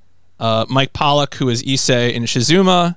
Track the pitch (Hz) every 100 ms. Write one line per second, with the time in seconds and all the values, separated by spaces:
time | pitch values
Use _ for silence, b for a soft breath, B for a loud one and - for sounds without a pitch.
0 | - - - - 113 113 - 131 135 -
1 | 151 147 143 - 131 117 135 135 - 123
2 | 120 120 117 131 123 180 190 180 175